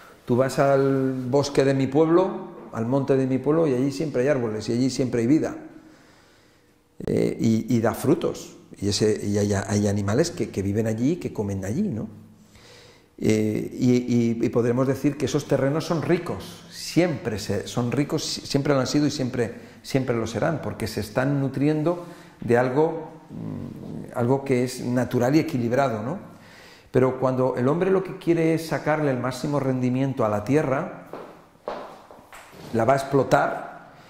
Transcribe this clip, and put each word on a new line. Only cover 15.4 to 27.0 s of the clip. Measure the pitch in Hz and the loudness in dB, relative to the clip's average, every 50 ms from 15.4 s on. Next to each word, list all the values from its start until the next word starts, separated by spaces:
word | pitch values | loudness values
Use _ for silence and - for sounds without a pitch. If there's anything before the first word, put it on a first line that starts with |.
| 139 | 0
terrenos | - 143 127 135 139 147 160 160 | 0 0 0 0 0 0 -2 -2
son | - 175 151 | -2 -2 -2
ricos, | 131 - 185 175 - - 107 90 - - - - - - | 0 0 0 0 0 -6 -8 -8 -10 -14 -16 -18 -20 -18
siempre | - - - - - 151 180 175 139 107 - 117 107 101 | -16 -14 -12 0 2 2 2 2 0 -2 -4 -4 -4 -4
se, | - - 101 104 - - | -4 -2 -2 -2 -4 -4
son | - 123 123 120 | -4 -2 -2 0
ricos, | 117 143 147 - 170 151 - | 0 -2 0 0 -2 -4 -4
si-, | - - - - | -4 -6 -8 -4
siempre | - - 143 139 151 | -2 -2 0 2 2
lo | 139 135 | 2 2
han | 123 | 2
sido | - - 147 151 | 2 2 2 2
y | 143 | 2
siempre, | 147 - 131 120 123 120 113 - - - - - - - | 0 -2 -4 -2 -2 -2 -2 -2 -4 -10 -16 -18 -20 -20
siempre | - - - 135 123 123 120 | -8 -2 -2 0 0 0 0
lo | 113 110 | -2 -2
serán, | 101 - 104 131 165 160 127 | -2 -2 -2 0 0 -2 -2
porque | - 107 101 - 113 | -4 -6 -6 -6 -6
se | 107 - 110 | -6 -4 -6
están | 104 - - 127 131 139 143 139 | -6 -2 -2 0 0 0 0 0
nutriendo | 139 131 - 131 139 151 156 151 151 170 175 175 - - - - - - - - | -2 -2 -2 0 0 0 2 2 0 -2 -2 -2 -8 -12 -16 -18 -20 -20 -16 -8
de | - 117 117 120 | 0 4 4 4
algo, | 127 127 123 147 156 165 165 - - - - - - - | 4 2 2 2 2 2 0 -4 -10 -12 -16 -20 -18 -16
mm, | 104 113 - - 101 95 95 92 - - - - - - - - - - | -12 -10 -10 -8 -8 -10 -10 -12 -12 -12 -12 -12 -12 -12 -12 -8 -4 -2
algo | 120 120 135 139 | 2 2 2 0
que | - - 127 123 127 | 2 0 0 0 0
es | 123 - - - | -2 -4 -6 -4
natural | 123 123 127 120 120 - 120 120 127 147 | -2 0 0 0 0 0 2 2 4 2
y | 160 | 2
equilibrado, | 156 160 143 123 120 113 120 135 139 127 113 104 | 0 0 -2 -2 -2 0 2 2 0 0 -2 -4
¿no? | 107 127 180 202 - - - - - - - - - - - - - - - | -6 -6 -8 -8 -10 -16 -20 -20 -20 -20 -20 -20 -20 -20 -20 -20 -14 -2 2
Pero | 127 | 2